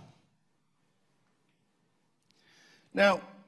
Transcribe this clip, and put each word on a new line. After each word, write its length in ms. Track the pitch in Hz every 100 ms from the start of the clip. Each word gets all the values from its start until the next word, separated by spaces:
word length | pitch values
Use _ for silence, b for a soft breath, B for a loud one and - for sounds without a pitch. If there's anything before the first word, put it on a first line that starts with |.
| - - - _ _ _ _ _ _ _ _ _ _ _ _ _ _ _ _ _ _ _ _ b b b b b b
Now, 300 | 190 202 185 - -